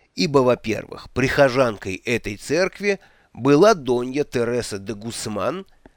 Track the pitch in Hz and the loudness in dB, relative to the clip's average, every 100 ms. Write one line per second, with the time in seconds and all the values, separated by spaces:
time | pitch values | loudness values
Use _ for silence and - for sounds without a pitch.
0 | _ - 180 139 127 120 110 - - - | _ -4 2 4 4 2 -2 -6 -8 -16
1 | - - 131 156 135 123 123 98 101 92 | -8 -2 0 4 4 4 0 -2 -8 -8
2 | - 117 - 101 - 151 185 - 202 196 | -4 -6 -6 -10 -4 -2 -2 -4 -4 -4
3 | _ _ _ - 131 143 208 196 131 123 | _ _ _ -2 4 6 6 4 0 -2
4 | 127 135 143 127 117 120 110 101 98 104 | -2 -4 -4 -4 -2 -4 -4 -8 -10 -10
5 | 117 - 113 104 101 180 190 _ - | -10 -10 -8 -4 -4 -6 -12 _ -20